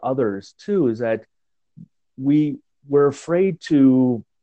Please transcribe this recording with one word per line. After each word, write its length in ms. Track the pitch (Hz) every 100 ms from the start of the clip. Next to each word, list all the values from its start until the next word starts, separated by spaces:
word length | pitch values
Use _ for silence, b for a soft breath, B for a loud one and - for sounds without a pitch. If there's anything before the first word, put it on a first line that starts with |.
others 520 | 123 135 113 98 - _
too, 300 | - 202 135
is 100 | 110
that 260 | 117 110 - _ _ _ _ - - _ _ -
we, 400 | 135 147 151 135 _ _ 139
we're 200 | 143 143
afraid 540 | 139 - 175 190 170
to, 640 | - 147 135 127 127 117 - _